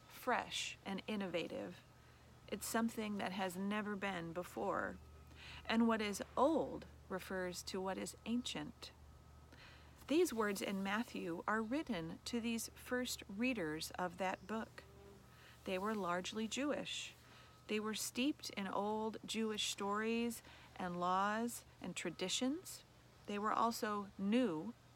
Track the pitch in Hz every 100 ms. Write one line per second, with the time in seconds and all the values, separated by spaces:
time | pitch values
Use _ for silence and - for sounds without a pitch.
0 | - - - 214 - - - - - 190
1 | - 208 190 170 - - 190 180 - -
2 | - - - - - 208 - 233 226 226
3 | 214 202 - 185 190 175 196 214 208 208
4 | 202 185 165 165 180 - 196 98 98 92
5 | - - - - - - - 226 233 220
6 | 208 196 - - 269 302 139 - - -
7 | - 185 - 190 180 180 - 190 190 185
8 | 202 - - 240 - 156 151 - - -
9 | - - - - - - - - - -
10 | - 294 349 226 208 196 - 196 196 208
11 | 240 196 190 170 - 220 220 277 330 185
12 | 165 185 - 240 233 226 - - - 247
13 | 247 - - 196 247 233 156 156 - -
14 | 180 175 185 - 185 220 226 - - -
15 | - - - - - - - 185 202 220
16 | 175 180 180 214 220 233 285 190 175 -
17 | - - - - - - - 214 214 214
18 | - - 269 302 - - 196 - 208 214
19 | 220 214 - 214 220 214 - - 202 208
20 | 220 226 233 226 - - - - 180 175
21 | 180 185 202 214 240 - - - 190 -
22 | 180 156 185 - 254 320 - - - -
23 | - - - 202 214 - 226 233 220 208
24 | 202 - 196 233 247 156 202 - -